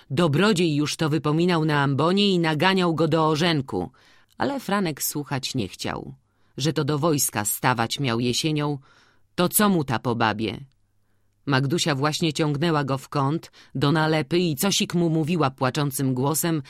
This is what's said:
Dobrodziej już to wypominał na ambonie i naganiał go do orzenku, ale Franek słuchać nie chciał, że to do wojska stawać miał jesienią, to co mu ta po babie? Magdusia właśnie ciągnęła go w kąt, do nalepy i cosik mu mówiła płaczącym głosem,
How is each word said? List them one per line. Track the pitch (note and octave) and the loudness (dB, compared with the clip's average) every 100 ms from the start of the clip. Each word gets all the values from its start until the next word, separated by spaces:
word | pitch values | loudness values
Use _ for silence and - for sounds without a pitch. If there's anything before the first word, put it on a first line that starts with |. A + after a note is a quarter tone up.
| - | -6
Dobrodziej | C#3 F3 C#3+ G#3 F3 F3 D3 | 0 2 4 4 4 2 2
już | D3+ - | -2 -2
to | D#3+ | -2
wypominał | D#3 D3 D3+ F3+ E3+ D#3 | 0 0 2 2 2 2
na | D3 | 2
ambonie | C#3 C3+ D#3+ G3 G3+ | 2 2 2 2 2
i | F3+ | 2
naganiał | E3 D#3 F3+ F#3+ F3+ D#3 | 2 2 2 4 2 2
go | D#3+ | 2
do | D#3+ D#3 | 2 2
orzenku, | D3+ F3 D#3 C3+ F#2 F2 _ _ - _ - | 2 2 0 -2 -4 -6 _ _ -20 _ -6
ale | B3+ C#4 | -4 -4
Franek | - G3+ E3+ C3+ | -2 -2 -2 -4
słuchać | - D3+ C#3+ C#3 - C3 | -6 -6 -4 -6 -4 -4
nie | F#2 | -6
chciał, | - A2 - - C3+ _ _ _ - | -6 -8 -6 -10 -16 _ _ _ -4
że | C#3+ | -2
to | D#3 | 0
do | C#3+ D3+ | 0 0
wojska | E3+ C#3 - A2 G#2 | 0 0 0 -2 -4
stawać | - C#3+ A#2 A#2 - | -2 0 0 -2 -2
miał | C3+ A2+ | -2 0
jesienią, | B2 A#2+ D#3+ D3+ D3 C#3+ - _ _ _ _ - | 0 0 -2 -2 -2 -6 -10 _ _ _ _ -2
to | F3 | 0
co | - G#3 | 2 2
mu | F3 | 2
ta | C3+ A2+ | 0 -2
po | C3 A#2 | -2 0
babie? | A2+ G#2 G#2+ - C#3 _ _ _ _ _ _ _ - | 0 0 -4 -6 -14 _ _ _ _ _ _ _ -2
Magdusia | C3+ C#3 F3 E3 C3+ | 0 2 0 -2 0
właśnie | D3+ D3 E3 | -2 0 -2
ciągnęła | C#3+ D#3 C#3 E3+ D#3 | 0 -2 0 0 0
go | C#3 C3+ | 0 -4
w | - | -4
kąt, | D3 C3+ E3 - - - C3+ | -2 0 -2 -6 -20 -12 -2
do | C#3+ | 2
nalepy | D#3 D#3 D#3 D3 F3 | 2 2 0 0 0
i | F3+ C#3+ | 0 0
cosik | G3 - G3+ | 0 0 -2
mu | F3 E3+ | 0 0
mówiła | D#3+ D3+ F3 C#3 | 0 0 0 0
płaczącym | C3+ B2+ D3+ C#3+ C3+ C3+ | 0 -2 0 -2 -2 -2
głosem, | B2 C3+ D#3 E3+ D#3+ | 0 0 0 0 -2